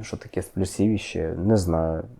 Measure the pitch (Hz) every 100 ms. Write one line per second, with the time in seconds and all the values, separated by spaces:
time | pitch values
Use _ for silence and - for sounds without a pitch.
0 | 110 101 - - - - 95 - 101 104
1 | - 87 80 82 95 110 85 82 80 80
2 | - -